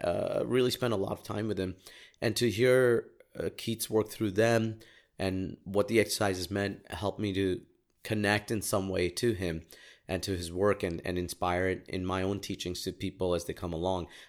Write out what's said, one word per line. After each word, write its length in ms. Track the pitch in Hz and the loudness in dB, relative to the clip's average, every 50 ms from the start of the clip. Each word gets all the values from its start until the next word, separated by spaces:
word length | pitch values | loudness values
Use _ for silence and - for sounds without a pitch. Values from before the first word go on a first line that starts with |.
uh, 400 | - 85 87 101 92 - - - - | -2 0 0 0 0 0 0 -2 0
really 240 | 117 120 127 123 127 | 2 2 2 2 2
spent 220 | 117 - 131 120 | 0 0 0 0
a 40 | 113 | 0
lot 140 | 98 98 - | 0 -2 -2
of 140 | 104 - - | -4 -8 -8
time 240 | - 104 104 107 110 | -6 -6 -4 -2 -2
with 100 | 101 95 | -2 -2
him. 160 | 92 92 - - _ - - - - - _ _ | -2 -4 -4 -10 _ -20 -20 -20 -20 -20 _ _
And 140 | - 117 107 | -2 -2 0
to 120 | - 120 117 | 2 2 2
hear, 600 | 98 104 123 127 127 131 127 120 117 113 - - - _ - _ _ - | 2 4 4 6 6 6 6 6 4 2 0 -4 -16 _ -20 _ _ -4
uh, 100 | - 95 - | -4 -4 -4
Keith's 340 | - - 117 110 110 - - | -4 -6 -6 -4 -4 -4 0
work 180 | 107 110 104 - | 2 2 2 2
through 220 | - - 113 104 | -2 -2 -2 0
them 480 | 92 104 113 117 117 113 113 113 107 110 - - - - _ _ _ - | 2 4 4 4 4 4 2 0 -4 -8 -14 -20 -20 -20 _ _ _ -2
and 380 | 95 95 95 95 95 - - - _ | -2 0 0 -2 -4 -4 -8 -10 _
what 240 | - 95 101 101 - | -2 0 0 2 4
the 100 | 113 113 | 4 4
exercises 540 | 101 - - - 107 101 95 92 90 - | 4 4 2 0 0 0 0 -2 -4 -4
meant 380 | 101 98 101 98 98 98 - - | -2 -2 -2 -2 -4 -8 -12 -12
helped 280 | - - 107 98 - - | -8 -4 -2 -2 -2 -2
me 140 | 107 101 92 | -4 -2 0
to 280 | 95 98 92 90 - - _ _ _ _ _ _ _ _ | 2 2 2 0 -2 -4 _ _ _ _ _ _ _ _
connect 480 | - 110 107 104 101 104 107 - - | -4 -2 0 2 2 2 0 0 -2
in 100 | 123 104 | -4 -4
some 260 | 95 - - 101 95 95 | -2 0 0 0 0 0
way 200 | 92 90 90 87 | 0 0 0 0
to 240 | - - - 120 | 0 0 0 0
him 320 | 107 92 95 85 82 80 - - - - - - - _ _ | 0 0 -2 -2 -2 -4 -8 -12 -20 -20 -20 -20 -20 _ _
and 160 | - 95 90 | -4 -4 -4
to 140 | - 98 98 | -2 -2 -4
his 160 | 90 90 82 | -4 -4 -6
work 320 | 85 90 98 104 98 - - | 0 2 4 4 4 2 0
and, 180 | 92 85 78 - | -4 -4 -4 -4
and 140 | - 90 87 | -2 -2 -2
inspire 480 | 90 85 - - 90 90 87 90 92 92 | -2 -4 -4 -2 0 0 2 2 2 0
it 160 | 92 90 - - | 0 -2 -4 -6
in 180 | - 92 90 | -4 -4 -2
my 160 | 92 92 95 | 0 0 0
own 160 | 92 95 101 98 | 0 0 -2 -2
teachings 440 | - - 98 - - 90 90 - | -4 -6 -6 -6 -4 -6 -6 -4
to 100 | - 92 | -6 -6
people 420 | 87 - 104 92 - - 92 90 87 | -6 -4 -6 -6 -4 -2 0 2 2
as 100 | 85 - | 0 0
they 60 | - | -4
come 200 | - - - 87 | -8 -6 -6 -4
along. 340 | 82 80 85 92 95 90 82 - - - - | -4 0 0 0 0 0 -2 -6 -10 -20 -20